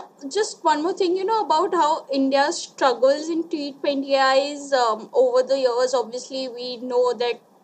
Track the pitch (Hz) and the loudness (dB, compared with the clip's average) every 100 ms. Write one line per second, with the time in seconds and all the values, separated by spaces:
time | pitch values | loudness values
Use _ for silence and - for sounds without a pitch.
0 | - - 277 392 415 - 330 302 330 370 | -8 -16 -8 -4 -4 -2 0 2 0 0
1 | 370 381 381 440 302 311 403 349 302 320 | 0 0 0 -2 0 0 2 2 2 0
2 | - 269 269 277 294 339 - - 277 233 | -2 -2 2 2 2 -2 -8 0 0 4
3 | 262 294 320 330 330 311 285 269 285 277 | 2 2 -2 -4 -4 -6 -8 -4 -2 -2
4 | 277 277 269 269 285 294 285 269 240 220 | 0 2 4 4 2 -6 -2 0 2 0
5 | 220 - 254 247 254 269 254 233 254 254 | -2 2 4 4 2 2 0 2 0 0
6 | 220 247 247 269 262 240 247 240 254 247 | -2 -8 -10 -8 -8 -8 -10 -10 -4 0
7 | 247 220 240 233 _ _ | 0 0 -2 -4 _ _